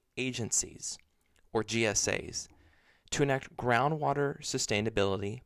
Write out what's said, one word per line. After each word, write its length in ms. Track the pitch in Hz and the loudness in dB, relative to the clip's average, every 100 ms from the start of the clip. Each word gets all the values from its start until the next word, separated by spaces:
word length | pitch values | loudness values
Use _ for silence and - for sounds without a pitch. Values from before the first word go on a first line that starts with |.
| _ - | _ -6
agencies, 800 | 127 120 110 - 85 80 - - _ _ _ _ _ | -4 -2 -2 0 -2 -6 -10 -12 _ _ _ _ _
or 100 | 113 | -2
G 220 | 101 113 113 | 0 2 2
S 240 | 98 - | 4 2
As, 400 | - - - - - _ _ _ _ _ | 0 -4 -10 -12 -16 _ _ _ _ _
to 120 | - | 0
enact 320 | 143 135 - - | 2 2 -4 -4
groundwater 880 | 120 117 139 156 143 139 139 143 | 2 4 4 2 0 0 0 -2
sustainability 1000 | 147 135 - 107 110 107 98 95 101 123 | -4 -4 0 2 2 2 2 0 -4 -8